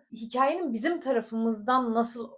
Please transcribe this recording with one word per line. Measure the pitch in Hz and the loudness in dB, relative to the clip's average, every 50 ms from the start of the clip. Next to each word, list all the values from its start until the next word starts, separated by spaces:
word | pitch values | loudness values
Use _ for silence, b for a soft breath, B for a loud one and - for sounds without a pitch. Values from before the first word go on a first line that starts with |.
| _ - | _ -16
hikayenin | - 226 233 - - 247 269 285 330 370 349 262 226 | -14 -14 -12 -4 2 2 4 4 2 0 -2 -4 -4
bizim | 214 233 339 349 - | 0 0 0 0 0
tarafımızdan | - 262 240 226 226 - 220 226 226 226 220 208 208 247 254 247 240 233 220 | 0 0 0 0 0 -2 -4 0 0 0 0 -2 0 2 2 2 2 2 2
nasıl | 233 233 233 - 240 220 - - | 0 0 0 -4 -10 -12 -12 -12